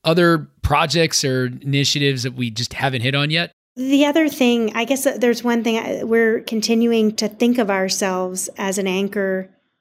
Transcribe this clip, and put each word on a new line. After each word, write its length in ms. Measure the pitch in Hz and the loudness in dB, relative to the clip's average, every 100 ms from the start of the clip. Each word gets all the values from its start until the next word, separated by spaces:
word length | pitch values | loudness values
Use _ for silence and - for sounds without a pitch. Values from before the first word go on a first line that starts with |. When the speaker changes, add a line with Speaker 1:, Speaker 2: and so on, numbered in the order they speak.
Speaker 1:
other 440 | 160 170 175 165 139 _ | 0 4 4 4 -2 _
projects 600 | - 147 160 165 160 - | 0 0 2 2 2 0
or 220 | 139 127 127 | 0 0 -2
initiatives 760 | 127 139 139 139 147 139 131 | -4 -2 0 2 2 0 0
that 120 | 127 | -4
we 160 | 123 120 | -4 -6
just 220 | 110 123 | -4 -8
haven't 300 | - 139 127 | -4 -2 -2
hit 140 | 123 143 | -2 0
on 140 | 147 | 0
yet? 220 | 165 170 _ _ | -2 -4 _ _
Speaker 2:
The 320 | - 262 277 294 | -8 0 4 4
other 220 | 311 302 | 2 0
thing, 460 | - 247 240 220 226 | 2 2 2 0 -2
I 80 | |
guess, 200 | 233 269 | -2 0
uh, 140 | 277 214 | 0 0
there's 240 | 240 233 | 0 0
one 220 | 240 233 | 0 0
thing, 140 | 226 226 | 0 -2
uh, 280 | - - 226 | -2 -6 0
we're 340 | 226 226 233 | 2 2 0
continuing 720 | - 226 214 233 233 226 214 214 | -2 -4 0 2 2 2 0 0
to 120 | 214 | -6
think 300 | 214 240 240 | 0 0 2
of 120 | 202 | 0
ourselves 800 | 190 190 - 196 185 185 185 - - | 0 -2 -2 -2 -2 -4 -6 -8 -6
as 220 | 196 196 | -4 -2
an 80 | 190 | -2
anchor 640 | 185 196 202 190 190 190 _ _ _ | -2 -2 -2 -2 -4 -6 _ _ _